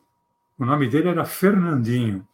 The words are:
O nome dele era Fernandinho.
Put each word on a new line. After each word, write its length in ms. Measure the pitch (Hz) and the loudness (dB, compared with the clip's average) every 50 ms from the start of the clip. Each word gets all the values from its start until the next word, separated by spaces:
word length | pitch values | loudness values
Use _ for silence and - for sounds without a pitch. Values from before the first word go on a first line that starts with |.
| _ _ _ _ _ _ _ _ _ _ _ | _ _ _ _ _ _ _ _ _ _ _
O 80 | - 117 | -4 -2
nome 220 | 123 147 147 135 | 0 0 0 0
dele 220 | 113 135 156 160 180 | 2 0 0 0 0
era 160 | 165 165 143 | 0 -2 -4
Fernandinho. 1000 | - - - 185 196 208 190 175 170 151 127 117 117 120 123 117 110 98 95 - - | -6 -4 0 2 2 2 2 2 0 0 0 0 0 0 0 0 -2 -2 -4 -8 -14